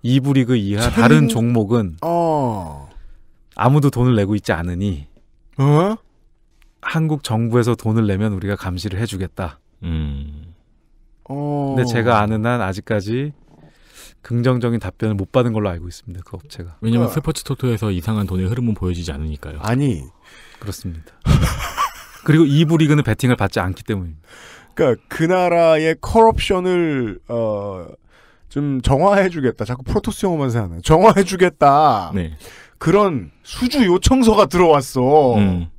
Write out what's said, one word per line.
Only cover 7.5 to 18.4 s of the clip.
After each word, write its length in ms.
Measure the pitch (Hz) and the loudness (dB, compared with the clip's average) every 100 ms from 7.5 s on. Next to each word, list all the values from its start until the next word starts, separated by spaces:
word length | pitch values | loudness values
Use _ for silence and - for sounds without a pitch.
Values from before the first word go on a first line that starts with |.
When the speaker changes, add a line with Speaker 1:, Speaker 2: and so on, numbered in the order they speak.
| 120 117 113 | 0 0 -2
Speaker 1:
돈을 300 | 113 110 107 | 0 0 0
내면 260 | 95 107 | 0 -2
우리가 240 | 95 98 101 | -4 -6 -6
감시를 420 | 92 90 101 87 | -6 -8 -6 -6
해주겠다. 600 | 117 95 90 - 85 - _ _ | -6 -6 -8 -8 -10 -12 _ _
Speaker 3:
음. 680 | 87 80 76 69 73 73 78 - _ _ _ _ _ _ - | -6 -6 -6 -8 -12 -16 -20 -20 _ _ _ _ _ _ -14
Speaker 2:
어. 460 | 139 147 147 139 131 | -8 -4 -4 -2 0
Speaker 1:
근데 120 | 123 | 0
제가 260 | 117 113 113 | 0 2 2
아는 240 | 104 110 113 | 2 -2 -2
한 140 | 123 | -2
아직까지 720 | 95 95 - 110 98 120 147 143 _ - - _ _ - - _ | -4 -6 -4 -4 -2 -6 -6 -12 _ -20 -20 _ _ -20 -20 _
긍정적인 580 | - 120 120 127 117 117 | -6 -2 0 0 0 -4
답변을 340 | 90 - 110 | -6 -6 -4
못 160 | 104 98 | -2 -2
받은 200 | 127 123 | 0 0
걸로 160 | 110 101 | 0 -2
알고 180 | 85 87 | -4 -12
있습니다. 360 | - - 90 - | -16 -16 -16 -14
그 100 | 90 | -16
업체가. 420 | - - 87 - | -16 -16 -16 -6
Speaker 3:
왜냐면 260 | 110 117 120 | -2 0 0
Speaker 2:
어. 40 | |
Speaker 3:
스포츠 340 | - 147 156 | -2 -4 -8
토토에서 460 | - 135 127 110 107 | -8 -4 -2 -2 -2
이상한 340 | 90 85 110 98 | -4 -2 -4 -2
돈의 200 | 92 | -2